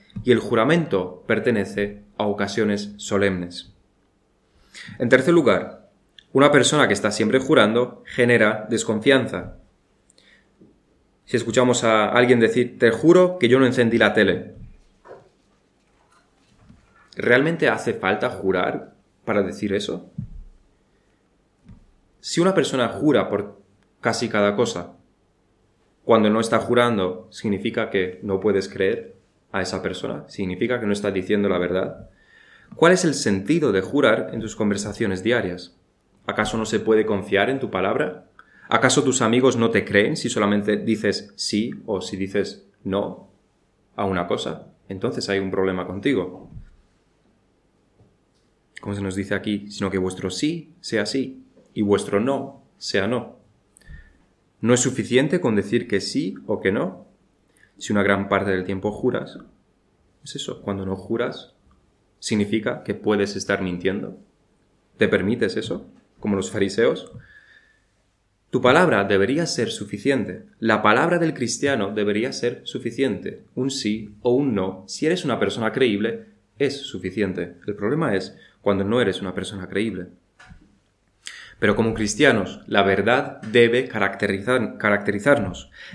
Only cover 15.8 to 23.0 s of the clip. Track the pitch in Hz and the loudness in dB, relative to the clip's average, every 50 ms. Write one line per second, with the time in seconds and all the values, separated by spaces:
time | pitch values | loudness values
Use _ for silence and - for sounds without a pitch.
15.8 | _ _ _ _ _ _ _ _ _ _ _ _ _ _ _ _ _ - - _ | _ _ _ _ _ _ _ _ _ _ _ _ _ _ _ _ _ -20 -20 _
16.8 | _ _ _ _ _ - - - - 104 120 127 143 160 170 160 160 131 110 107 | _ _ _ _ _ -20 -10 -4 2 4 4 4 4 2 0 2 2 0 0 0
17.8 | - 120 104 - - 92 101 - 117 123 - - - 95 92 90 92 - - - | -2 -4 -4 0 0 0 0 0 -2 -4 -4 -2 -2 0 0 2 0 -2 -4 -6
18.8 | - - _ _ _ _ _ _ - - 107 101 98 90 90 - 107 101 95 107 | -10 -14 _ _ _ _ _ _ -6 -2 0 0 0 -2 -4 -6 -4 -2 -2 -2
19.8 | 107 - - 90 - - - - - - - - - - - _ _ _ _ _ | -4 -4 -8 -8 -10 -14 -12 -12 -12 -12 -12 -16 -18 -20 -20 _ _ _ _ _
20.8 | _ _ _ _ _ _ _ _ _ _ _ _ _ _ _ _ _ - - - | _ _ _ _ _ _ _ _ _ _ _ _ _ _ _ _ _ -20 -20 -20
21.8 | _ _ _ _ _ _ _ _ - - - 165 175 190 190 175 135 - - 131 | _ _ _ _ _ _ _ _ -12 -6 0 2 2 2 4 2 0 0 0 0
22.8 | 120 113 - 98 | -2 -2 -2 0